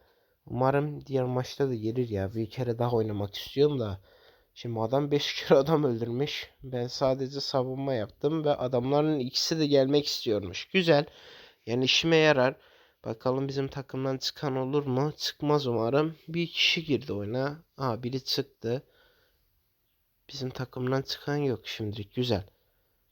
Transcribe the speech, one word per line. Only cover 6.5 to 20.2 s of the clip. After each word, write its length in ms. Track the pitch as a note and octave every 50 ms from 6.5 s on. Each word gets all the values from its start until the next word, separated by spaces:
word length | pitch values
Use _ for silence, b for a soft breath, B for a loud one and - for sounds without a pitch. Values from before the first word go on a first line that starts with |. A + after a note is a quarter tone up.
| _ _
Ben 240 | - C3 B2+ B2 B2
sadece 540 | B2+ - - C#3 C3 C3 C#3 C3+ C3 C#3+ C#3
savunma 540 | - - - C3+ B2+ C3 C3 C#3 C#3 C#3 C3
yaptım 500 | A2+ G2+ - - _ - D3 D#3+ D#3+ D3+
ve 120 | D3+ D3
adamların 640 | - B2+ B2 C3 A#2+ B2 C3+ C#3+ D3 D3+ D#3 D#3 C#3+
ikisi 400 | B2 B2+ - - - - E3+ D#3+
de 80 | D3+
gelmek 400 | C#3+ C#3+ C3+ C3+ C3 C#3+ D3 C#3+
istiyormuş. 640 | - - - - B2 G#2 G2+ F#2+ F2+ F2+ - - -
Güzel. 380 | - F#3+ E3+ E3 D3 C#3+ D#3 - B B B B B B B B B B B
Yani 180 | A2 A#2+ B2+ C3
işime 320 | B2+ - - - E3 E3
yarar. 400 | D#3+ D#3 D3+ D3 C3 B2 C3 D3 - b b b b b b b b b
Bakalım 440 | A#2 A2+ - - C3 B2+ C3+ C#3 C3+
bizim 200 | C3+ C#3 C3+ C3+
takımdan 480 | - C#3+ B2+ - - C3 C3+ C3+ C3+ C3
çıkan 380 | - - - - D#3 C#3+ C3
olur 300 | C3 C3 C3 C#3+ D3 C#3
mu? 260 | C3+ B2 B2+ C#3+ D3+ D3
Çıkmaz 500 | - - - - - D3 D3 D3 D3 C3
umarım. 500 | B2 A#2+ A2 A2+ A#2 C3+ D3 D#3 D#3+ D#3+ - _ -
Bir 180 | D#3+ E3+ E3+
kişi 380 | E3 - - - - - F3 D#3+
girdi 280 | D#3+ C3+ G#2 - -
oyuna. 500 | G2+ G#2 G2+ G2+ A#2 C3 C3+ C#3+ D3 E3 - _ _
Aa, 260 | - C3+ B2+ A2 A2+
biri 220 | B2 A#2+ C3+ C3 -
çıktı. 580 | - - C#3 C3 - _ _ - A#2 A#2+ C#3 - b b b b b b b b b b b b b b _ _ _ _ _ _ _ _ _ _ _ _ _